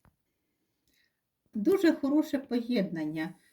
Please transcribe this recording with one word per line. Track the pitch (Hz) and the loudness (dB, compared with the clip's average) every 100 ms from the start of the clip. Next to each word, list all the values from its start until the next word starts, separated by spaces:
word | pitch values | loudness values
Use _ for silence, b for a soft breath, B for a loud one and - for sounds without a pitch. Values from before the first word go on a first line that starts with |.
| _ _ _ _ _ _ _ _ _ _ _ _ _ _ _ | _ _ _ _ _ _ _ _ _ _ _ _ _ _ _
дуже | 214 214 381 330 | -2 2 4 4
хороше | 311 277 294 302 269 | 2 2 0 0 -4
поєднання. | - 240 226 247 180 160 151 160 170 b b | -2 -4 0 -2 -2 -4 -6 -6 -8 b b